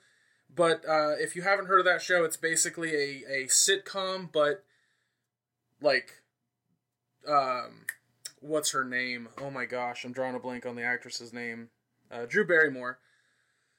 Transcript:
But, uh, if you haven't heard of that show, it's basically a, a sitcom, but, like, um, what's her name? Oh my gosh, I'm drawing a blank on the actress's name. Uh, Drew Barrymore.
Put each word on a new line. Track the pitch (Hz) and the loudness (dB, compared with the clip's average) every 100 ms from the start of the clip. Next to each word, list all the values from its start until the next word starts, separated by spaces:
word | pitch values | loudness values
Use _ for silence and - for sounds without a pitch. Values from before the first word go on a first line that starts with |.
| _ _ _ _ _ | _ _ _ _ _
But, | 127 170 160 | 2 4 4
uh, | 156 156 151 151 | 2 2 2 0
if | 156 175 | -2 -2
you | |
haven't | 180 196 185 | 2 2 4
heard | 190 | 4
of | |
that | 180 170 | 6 2
show, | - 180 | 2 2
it's | 160 - | 2 0
basically | 160 160 175 170 165 | 0 2 0 0 -2
a, | 151 143 139 120 135 | -2 -2 -4 -6 -4
a | 131 | 2
sitcom, | - - 196 - 196 190 185 175 | 4 4 2 0 -6 -4 -6 -2
but, | 156 147 143 _ _ _ _ _ _ _ _ _ _ _ _ | 2 2 2 _ _ _ _ _ _ _ _ _ _ _ _
like, | 147 131 - - _ _ _ _ _ _ _ _ _ _ 143 | 2 2 0 -18 _ _ _ _ _ _ _ _ _ _ 2
um, | 143 131 123 117 113 107 - _ _ - _ | 2 2 -2 -4 -12 -14 -14 _ _ -20 _
what's | 147 156 147 | -4 -2 0
her | 143 | -2
name? | 127 123 127 123 117 - | -2 -2 -4 -6 -10 -12
Oh | 139 | -10
my | 135 | -8
gosh, | 120 123 123 120 | -6 -4 -4 -6
I'm | 127 | -10
drawing | 123 131 | -4 -4
a | 127 | -4
blank | 127 123 123 | -8 -8 -8
on | |
the | 120 | -6
actress's | 120 123 123 - 120 | -4 -4 -6 -14 -12
name. | 120 120 117 117 _ _ _ _ | -10 -10 -10 -14 _ _ _ _
Uh, | 117 120 | -10 -2
Drew | 190 175 | 0 4
Barrymore. | 165 156 131 123 127 _ _ _ _ _ _ _ | 4 4 0 -10 -12 _ _ _ _ _ _ _